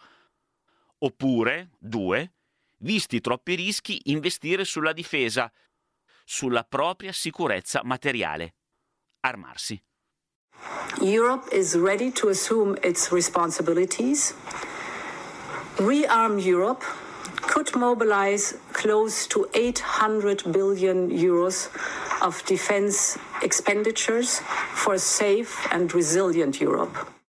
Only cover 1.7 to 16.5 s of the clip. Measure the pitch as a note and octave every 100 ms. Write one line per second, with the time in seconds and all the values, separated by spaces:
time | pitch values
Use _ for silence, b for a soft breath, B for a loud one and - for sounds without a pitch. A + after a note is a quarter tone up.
1.7 | _ G2+ A2+ F#2 G#2+ F3+ _ _ _ _
2.7 | _ A#2+ G#3+ - A#2 A#2 B2+ - F3+ F#3+
3.7 | - - G3+ - D3+ D#3+ - F3+ F#3+ F#3
4.7 | D#3+ D#3 D#3+ D#3 D3+ A#2 A#2 A#2 _ _
5.7 | _ _ _ _ b - - C3 A#2+ -
6.7 | C3+ D#3+ F#3 F#3+ F3+ E3+ - D3+ G#2 -
7.7 | C#3+ A#2+ B2+ C#3+ A#2+ E2 D2+ E2 _ _
8.7 | _ _ _ _ _ B2+ A#2 C2+ - -
9.7 | G#2+ _ _ _ _ _ _ _ - -
10.7 | - - - F#3 A3 A#3+ C4 - G3 F3
11.7 | E3+ F#3+ G#3 B3+ - G#3+ F#3+ - A3+ G3+
12.7 | F#3+ F3+ F3 - F3 E3+ F3+ E3+ D#3+ E3
13.7 | E3 F#3 - B3 C#4+ - - - B B
14.7 | B B B B B B B B B -
15.7 | - G3 C#4+ D4+ A3+ A3+ G3+ F#3